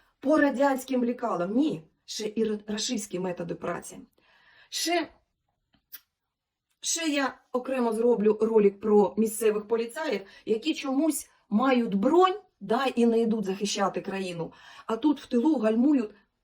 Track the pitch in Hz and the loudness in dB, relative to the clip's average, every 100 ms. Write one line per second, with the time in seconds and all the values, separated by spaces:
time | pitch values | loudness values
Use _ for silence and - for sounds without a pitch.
0 | _ _ 262 302 285 220 285 262 - 254 | _ _ 0 2 2 2 0 0 -4 -4
1 | 233 240 233 180 180 226 302 165 - _ | -2 -4 -4 -4 -2 0 0 -2 -10 _
2 | - - 214 226 208 208 - 208 - 233 | -16 -10 -8 -2 -2 -4 -6 -6 -4 -6
3 | - 180 185 175 170 170 175 170 - - | -8 -8 -6 -6 -8 -8 -8 -10 -12 -20
4 | - _ _ _ _ _ _ - 320 349 | -20 _ _ _ _ _ _ -6 -2 -2
5 | 311 _ _ _ _ _ _ _ _ - | -2 _ _ _ _ _ _ _ _ -20
6 | _ _ _ _ _ _ _ _ - 330 | _ _ _ _ _ _ _ _ -6 -4
7 | 320 285 262 - _ 247 254 262 233 220 | -2 -2 -2 -6 _ -6 -4 -2 0 2
8 | 240 214 214 214 226 220 202 196 214 208 | 2 4 4 2 4 6 4 2 4 6
9 | 190 - 220 - 220 208 214 226 233 320 | 6 2 -2 2 0 0 -2 -4 -4 -6
10 | 311 202 - - - 220 302 - 285 262 | -4 -4 -8 -14 -4 -2 -2 -4 -2 0
11 | 311 294 - _ - 208 262 254 220 196 | 0 -2 -6 _ -4 0 2 2 0 0
12 | 240 339 370 381 - _ 196 233 262 233 | 2 4 4 2 -10 _ -4 -2 0 2
13 | 233 226 226 220 190 196 202 208 190 185 | 2 4 2 0 -2 -4 -4 -2 -2 -2
14 | 185 190 185 165 165 - - - - 220 | -8 -8 -8 -8 -10 -12 -20 -18 -8 -2
15 | 302 277 - 240 302 269 220 226 277 285 | 0 0 -2 0 2 2 2 2 4 2
16 | 214 - _ _ | 0 -8 _ _